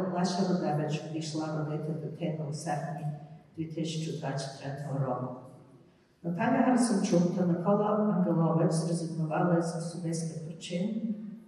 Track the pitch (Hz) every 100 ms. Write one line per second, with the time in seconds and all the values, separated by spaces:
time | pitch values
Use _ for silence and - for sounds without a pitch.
0 | 185 180 185 - 180 170 - 151 147 156
1 | 156 160 160 156 160 156 147 151 - -
2 | - - 170 - 143 - 165 147 - -
3 | 151 - - - - 160 160 165 - 160
4 | 156 127 - - - - 139 139 - 135
5 | 127 - 120 - - - - - - _
6 | _ _ 170 175 240 269 254 - 247 190
7 | - 175 175 175 175 170 202 208 208 208
8 | 208 175 170 165 160 160 170 - 165 165
9 | - - 156 156 180 165 - 165 - -
10 | 165 165 - - - - - 175 214 220
11 | - 196 - -